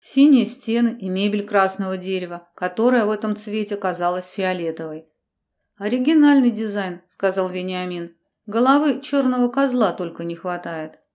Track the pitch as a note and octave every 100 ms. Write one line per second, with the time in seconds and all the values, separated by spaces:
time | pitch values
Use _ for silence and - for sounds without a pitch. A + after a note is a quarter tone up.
0 | - - C#4+ C4 G3+ - - A#3 A#3+ -
1 | F#3+ F#3 G3+ G#3 G3+ G3+ F#3+ F#3+ F#3+ F#3+
2 | F3+ F#3 F3 F3 - - F3+ F3+ A#3 B3
3 | G#3 G#3+ G#3+ G#3 G#3+ G#3+ G#3 G3+ F#3+ E3+
4 | F3 F3+ - - F#3 F3+ E3 D#3+ D#3+ D#3
5 | - _ _ _ _ _ _ _ G3+ B3
6 | B3+ D#4+ D4 C#4 B3 G#3 A3 G3+ F#3+ F3
7 | _ _ G3 F#3+ F#3 F3+ F#3 F#3 F3+ F3
8 | E3+ _ _ _ - G#3+ B3 C#4+ D4+ B3+
9 | - C#4+ B3+ B3 B3 B3 C#4 B3 G3+ E3+
10 | E3+ E3+ E3+ E3+ F3+ F3 F3 E3 D#3 -
11 | _